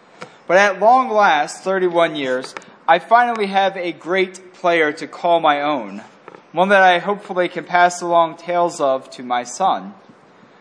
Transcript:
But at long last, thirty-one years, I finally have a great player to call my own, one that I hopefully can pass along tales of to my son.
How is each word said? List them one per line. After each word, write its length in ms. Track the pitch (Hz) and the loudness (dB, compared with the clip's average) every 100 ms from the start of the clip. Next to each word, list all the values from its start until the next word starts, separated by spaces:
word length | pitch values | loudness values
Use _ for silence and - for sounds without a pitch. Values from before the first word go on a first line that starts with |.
| _ _ - - - | _ _ -20 -16 0
But 80 | 180 | 2
at 240 | 202 185 | 2 2
long 300 | 214 262 240 | 2 2 2
last, 520 | 214 196 151 156 - | 2 2 2 -2 -6
thirty-one 540 | 185 190 180 170 165 156 | -4 -2 0 2 0 -2
years, 400 | 135 127 127 - - - - | -4 -4 -6 -16 -20 -8 0
I 100 | 170 | 0
finally 480 | - 233 240 226 196 | 4 2 2 -2 -2
have 300 | 196 196 180 | 0 0 -2
a 160 | 175 | -8
great 600 | 156 156 190 190 185 - | -8 -4 -2 -2 -6 -20
player 380 | - 175 170 151 | -6 0 0 0
to 160 | 151 147 | -4 -12
call 320 | - 175 170 | -6 0 2
my 240 | 156 143 | 2 0
own, 400 | 147 143 104 98 - - - - _ | -2 -4 -6 -14 -18 -20 -20 -20 _
one 200 | 160 196 | -2 2
that 120 | 196 | 6
I 160 | 185 175 | 6 4
hopefully 500 | 175 202 - 180 175 | -2 -8 -6 -4 -4
can 140 | 165 | -6
pass 400 | 151 175 175 175 | -2 2 2 2
along 360 | 175 170 165 156 | 0 0 0 -4
tales 420 | 175 175 175 156 | -4 -2 -2 0
of 300 | 143 131 131 | -2 -2 -6
to 120 | - | -14
my 220 | 123 123 | -6 -6
son. 500 | 123 - 185 107 95 104 - _ _ _ _ _ | -6 -4 -2 -2 -6 -18 -20 _ _ _ _ _